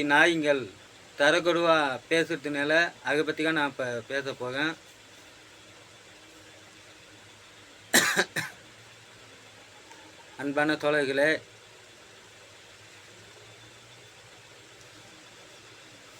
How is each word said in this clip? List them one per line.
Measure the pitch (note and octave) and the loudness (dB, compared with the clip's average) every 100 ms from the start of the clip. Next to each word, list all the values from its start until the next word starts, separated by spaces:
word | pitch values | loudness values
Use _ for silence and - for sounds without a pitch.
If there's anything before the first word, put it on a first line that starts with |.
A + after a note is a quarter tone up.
| D3 | 4
நாய்ங்கள் | D3 E3+ E3+ D3 C#3 G#2+ - - - - - | 4 4 4 0 0 -4 -14 -20 -20 -14 0
தரக்குறைவா | C#3+ E3+ E3+ E3 E3+ D#3+ C#3+ B2 - | 2 4 2 2 4 4 2 -4 -2
பேசுறதுனால | E3 D#3+ D#3+ C#3+ C#3+ C#3+ D#3+ E3+ - - | -2 -2 -4 -6 -4 0 2 0 -4 -4
அதை | C#3+ | -2
பத்தி | D3+ D#3 D#3 | -2 -2 -2
தான் | D#3+ | 0
நான் | C#3+ | -2
இப்ப | C3+ B2+ A#2+ A2+ | -4 -8 -8 -8
பேச | C#3 C3+ B2 | -8 -8 -8
போறேன். | B2 C3+ D#3 E3 - - - - - - - - - - - - - - - - - - - - - - - - - - - - - - - G#3 - - F3+ - - - - - - - - - - - - - - - - - - - - - | -8 -6 -6 -6 -16 -20 -20 -20 -20 -20 -20 -20 -20 -20 -20 -20 -20 -20 -20 -20 -20 -20 -20 -20 -20 -20 -20 -20 -20 -20 -20 -20 -20 -20 0 2 4 0 -2 -4 -8 -12 -20 -20 -20 -20 -20 -20 -20 -20 -20 -20 -20 -20 -20 -20 -20 -20 -20 -10
அன்பான | C#3 C#3+ D3+ D3+ | -6 -2 0 0
தோழர்களே, | D3 D3+ C3+ C3+ D3 D#3 - - - - - - - - - - - - - - - - - - - - - - - - - - - - - - - - - - - - - - - - - - - - - - - | 0 0 0 0 0 0 -6 -20 -20 -20 -20 -20 -20 -20 -20 -20 -20 -20 -20 -20 -20 -20 -20 -20 -20 -20 -20 -20 -20 -20 -20 -20 -20 -20 -20 -20 -20 -20 -20 -20 -20 -20 -20 -20 -20 -20 -20 -20 -20 -20 -20 -20 -20